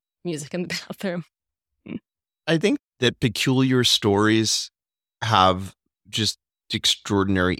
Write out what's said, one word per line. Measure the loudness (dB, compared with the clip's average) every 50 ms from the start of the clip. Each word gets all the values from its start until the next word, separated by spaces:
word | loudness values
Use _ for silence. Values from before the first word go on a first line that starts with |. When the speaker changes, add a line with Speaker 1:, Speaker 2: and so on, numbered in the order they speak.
| _ _ _ _ -8
Speaker 1:
music | -8 -8 -8 -8 -8 -8
in | -8 -6
the | -6
<laughs> | -8 -10 -12 -12
bathroom. | -14 -10 -8 -8 -6 -8 -10 _ _ _ _ _ _ _ _ _ _ _ -18 -16 -16 -16 _ _ _ _ _ _ _ _ -4 -2
Speaker 2:
I | -2 0
think | 0 0 -2 -2 _ _ _ -2
that | -2 -2 -2 0
peculiar | -2 -2 -2 0 0 0 2 2 2 2 2 2 2
stories | 2 0 0 2 2 2 4 4 4 4 2 2 0 -2 -4 -4 -8 _ _ _ _ _ _ _ _ _ -8
have | -4 2 4 4 6 4 4 2 -4 -12 -14 _ _ _ _ _ _ -10
just | -6 -4 -2 -4 -4 -6 _ _ _ _ _ -8 -8
extraordinary | -4 -2 -2 -2 -2 -4 -2 0 0 2 2 2 2 2 0 0 -2